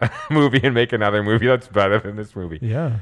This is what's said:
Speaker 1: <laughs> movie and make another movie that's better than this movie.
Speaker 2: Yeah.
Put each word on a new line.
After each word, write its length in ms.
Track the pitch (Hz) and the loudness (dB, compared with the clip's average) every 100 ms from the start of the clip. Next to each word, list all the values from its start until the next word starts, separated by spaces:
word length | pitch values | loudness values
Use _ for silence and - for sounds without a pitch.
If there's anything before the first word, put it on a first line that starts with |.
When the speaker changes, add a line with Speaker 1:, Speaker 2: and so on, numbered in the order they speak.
Speaker 1:
<laughs> 280 | 117 - - | -6 -6 -2
movie 300 | 151 139 131 | 2 4 4
and 100 | 131 | 2
make 200 | 120 - | 2 0
another 300 | 117 104 104 | 0 0 0
movie 240 | 104 113 123 | 2 2 2
that's 200 | 127 - | 0 0
better 320 | 104 98 107 | 0 2 2
than 160 | 101 104 | -2 -10
this 180 | 104 98 | -12 -10
movie. 240 | 87 80 | -10 -8
Speaker 2:
Yeah. 360 | 113 123 160 110 | -4 -4 -4 -6